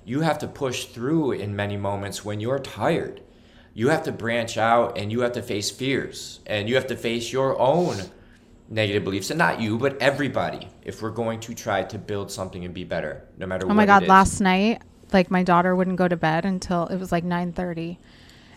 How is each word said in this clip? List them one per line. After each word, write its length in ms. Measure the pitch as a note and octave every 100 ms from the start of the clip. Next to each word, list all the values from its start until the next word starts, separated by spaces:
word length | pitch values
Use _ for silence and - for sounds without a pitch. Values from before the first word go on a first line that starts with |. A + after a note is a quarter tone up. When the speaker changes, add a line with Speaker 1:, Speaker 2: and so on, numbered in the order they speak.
Speaker 1:
You 160 | - C3
have 180 | D#3+ D3+
to 80 | A#2+
push 400 | - C#3 B2 -
through 460 | - B2 E3 C#3+
in 240 | F2+ G2+ G2+
many 200 | G2+ G2+
moments 480 | G2+ G2+ G2 F#2+
when 140 | G#2 G#2
you're 200 | A2 C3+
tired. 600 | C3+ - A#2+ D#3+ C#2 - - - - - -
You 140 | - A#2
have 160 | D#3+
to 80 | D#3
branch 440 | G2 A2 A#2 A2 -
out 400 | A2+ A#2 A#2 -
and 120 | G#2
you 100 | A#2
have 100 | A#2+
to 100 | A#2+
face 280 | G#2+ G#2 G#2
fears 680 | - C3 B2+ C2 - - - -
and 220 | G#2 G#2
you 60 | B2+
have 100 | -
to 80 | A#2
face 360 | B2 A#2 A#2
your 260 | B2+ C3+ -
own 380 | B2 D#3 F3+ G2+ F2+ - - - - - -
negative 360 | A2 G#2+ G2+
beliefs, 240 | F#2+ G2 -
and 80 | D3+
not 240 | E3+ -
you, 160 | A2+ A2+
but 220 | C3+ C#3
everybody, 680 | C3+ C#3 C#3 - E2+ C#2+ - -
if 200 | - -
we're 80 | A2
going 280 | A2 A2+ A2+
to 160 | A2
try 280 | A2+ A#2+ G2+
to 160 | F#2+ A2
build 320 | F2 G2+ G2
something 340 | - F#2 F#2
and 80 | F2
be 120 | F2
better, 380 | F2 F2 D2+ - - -
no 100 | F#2
matter 200 | F#2 F#2
Speaker 2:
Oh 80 |
my 80 | G#3
Speaker 1:
what 40 | G#3
Speaker 2:
God, 160 | G3+
Speaker 1:
it 40 | F#3
is. 20 |
Speaker 2:
last 320 | F#3+ F#3+ -
night, 400 | F#3+ F#3 G#3 A#3 - - -
like, 180 | G3 F3+
my 120 | F#3
daughter 340 | F3+ F3 F3+ F#3
wouldn't 220 | F#3 F3+
go 100 | F3+
to 80 | E3+
bed 300 | D#3+ D#3+ F#3+
until 400 | F#3 - F3 E3
it 100 | F#3
was, 160 | F#3
like, 100 | F3
nine 300 | F3 F3 F3+
thirty. 460 | E3+ F3+ E3 E3 F3 - - - - -